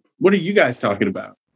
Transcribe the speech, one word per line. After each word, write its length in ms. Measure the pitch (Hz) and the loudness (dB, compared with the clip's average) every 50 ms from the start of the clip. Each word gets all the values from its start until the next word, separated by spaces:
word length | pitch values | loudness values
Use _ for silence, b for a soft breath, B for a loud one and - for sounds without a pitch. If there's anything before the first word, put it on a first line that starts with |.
| _ _ _ - | _ _ _ 0
what 120 | - 190 202 | 0 2 2
are 40 | 190 | 2
you 160 | 160 180 202 | 0 0 2
guys 260 | 208 160 127 120 - | 2 2 2 0 -2
talking 280 | - 107 101 95 110 101 | -2 -2 0 0 -2 -2
about?" 280 | 95 - 104 104 - _ _ _ _ | -2 -6 -10 -14 -18 _ _ _ _